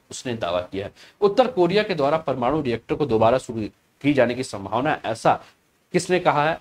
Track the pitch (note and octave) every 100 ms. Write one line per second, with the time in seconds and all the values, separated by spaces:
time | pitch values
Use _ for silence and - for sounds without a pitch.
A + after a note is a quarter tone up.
0 | _ - C3 A#2 F2 F2+ F2+ F#2+ G2 -
1 | - _ G3+ G3+ A#3+ F#3+ F3 G3+ G#3 E3+
2 | C#3 D#3+ D#3+ B2+ A#2+ D#3 D3 A2+ - -
3 | C#3+ A2 A2 B2+ - A2+ G2+ - _ _
4 | C#3+ C3+ A#2+ B2 B2+ G#2 G2 A2 D3+ -
5 | G2+ A2+ E3 A2 - _ _ _ _ F3
6 | E3 F3+ F3 C#3+ D3 E3